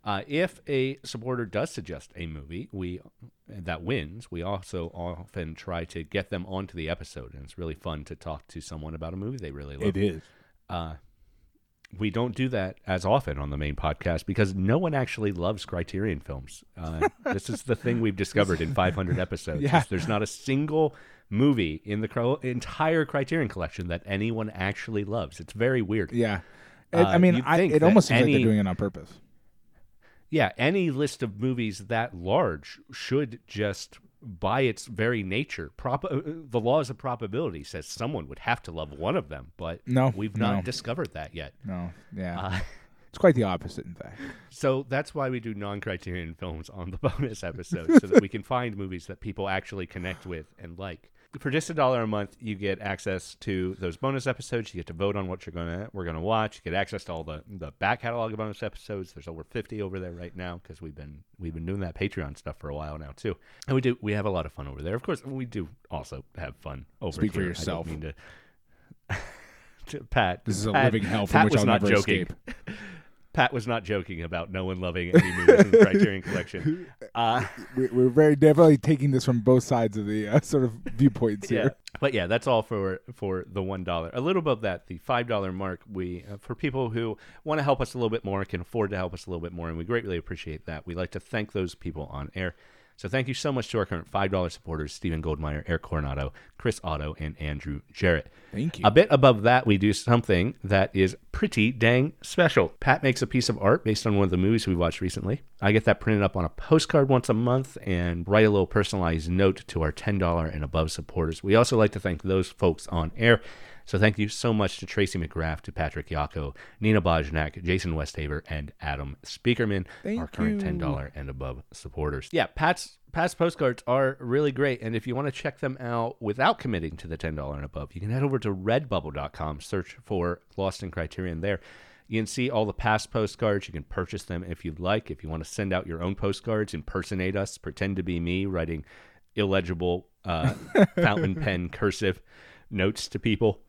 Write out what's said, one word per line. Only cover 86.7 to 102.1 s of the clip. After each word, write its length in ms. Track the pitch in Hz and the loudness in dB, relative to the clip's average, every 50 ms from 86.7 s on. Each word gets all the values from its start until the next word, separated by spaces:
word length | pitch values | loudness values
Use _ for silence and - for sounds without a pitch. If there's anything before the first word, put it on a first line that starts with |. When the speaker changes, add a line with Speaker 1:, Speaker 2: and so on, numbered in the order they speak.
| 127 135 131 117 | -2 -2 -4 -2
Speaker 1:
who 280 | 107 117 117 113 104 - - - - - - | -2 -2 -4 -4 -6 -8 -12 -20 -20 -12 -4
wanna 200 | 156 156 156 139 | -2 -2 0 2
help 180 | 143 139 - | 2 2 2
us 120 | 131 - - | 0 -4 -2
a 40 | |
little 120 | 127 120 110 | 0 0 0
bit 160 | 110 117 - | 0 -2 -2
more, 180 | 98 98 98 98 | -2 -2 -2 -2
can 160 | - - 87 | -4 -6 -8
afford 280 | 90 - - 117 107 98 | -8 -4 -2 -2 0 0
to 60 | 101 | 0
help 160 | 92 90 87 85 | -2 -4 -4 -6
us 120 | 87 - | -8 -8
a 40 | - | -8
little 120 | 90 85 | -8 -6
bit 120 | 82 85 87 | -6 -8 -8
more, 160 | 85 82 82 | -6 -6 -6
and 80 | 80 | -6
we 60 | 82 85 | -6 -4
greatly 320 | 92 120 117 113 101 92 | -2 -2 -2 -2 -2 -4
appreciate 480 | 85 - - 92 - - 82 76 78 - | -4 -4 -6 -10 -10 -8 -10 -10 -10 -10
that. 200 | - 80 76 - | -10 -10 -10 -8
We'd 100 | - 85 | -8 -6
like 140 | 87 92 90 | -6 -6 -6
to 80 | - 95 | -6 -12
thank 320 | - - - 113 104 - | -10 -6 -4 -4 -4 -2
those 240 | - 101 92 87 - | -2 -4 -4 -4 -6
people 320 | _ - 90 76 78 73 - | _ -10 -10 -8 -8 -10 -10
on 200 | 71 69 71 - - | -8 -10 -10 -8 -8
air. 200 | 92 92 90 - _ - - _ _ _ _ _ | -6 -6 -6 -8 _ -20 -20 _ _ _ _ _
So 120 | - - | -12 -8
thank 220 | 95 98 135 127 123 | -4 -2 -2 -2 -2
you 40 | 127 | -6
so 200 | - - 151 139 | -4 -2 -2 -2
much 160 | 127 113 - | -2 -4 -2
to 80 | - | -2
our 80 | 113 95 | -2 0
current 240 | - 98 82 82 - | 0 -2 -6 -6 -4
five 200 | - 98 98 95 | -2 0 0 2
dollar 200 | 98 95 90 85 | 2 0 0 0
supporters, 420 | - - _ - 80 78 76 73 | -4 -8 _ -8 -6 -6 -6 -8
Stephen 300 | - - - 92 82 78 | -8 -4 -4 -2 -2 -2
Goldmeyer, 420 | 78 80 76 73 78 76 73 76 - | -2 -2 -2 -2 -2 -4 -4 -6 -2
Eric 160 | - 85 80 - | -2 -2 -2 -2
Coronado, 500 | - - 78 73 69 67 69 69 67 - - - - _ | -2 -4 -2 -2 -2 -2 -2 -4 -6 -6 -12 -20 -20 _
Chris 240 | _ - 117 110 - - | _ -2 -2 -2 -2 -4
Otto, 320 | 85 78 73 76 76 76 | -4 -4 -4 -4 -6 -6
and 160 | - 78 76 - - | -6 -8 -8 -8 -6
Andrew 400 | 76 76 73 71 - 73 71 71 - _ - | -6 -6 -6 -6 -6 -8 -8 -8 -10 _ -6
Jarrett. 360 | - - 90 85 76 - - - - - - | 0 2 4 4 2 0 -6 -18 -20 -20 -10
Speaker 2:
Thank 260 | - 98 131 165 - | -6 -2 -2 -2 -4
you. 80 | - 90 | 4 4
Speaker 1:
A 60 | 107 | 8
bit 160 | 107 151 196 220 | 8 8 8 8
above 340 | 147 135 131 135 123 104 101 | 6 8 8 8 6 8 4
that, 220 | 117 123 127 131 | 4 4 6 6
we 120 | 113 104 | 6 4
do 160 | 95 98 104 98 | 6 6 4 2
something 640 | - - - 120 120 117 - 98 87 92 120 - - - | 2 4 4 4 4 6 4 4 4 4 2 -2 -6 -2
that 280 | 95 101 95 95 - - | 2 4 4 4 2 4
is 220 | 98 95 92 - - - - | 4 4 4 2 -4 -14 -10
pretty 400 | - - - 202 - 117 107 113 | -2 0 0 0 4 4 4 4
dang 400 | 131 117 117 113 120 127 131 156 | 4 4 4 6 6 6 4 2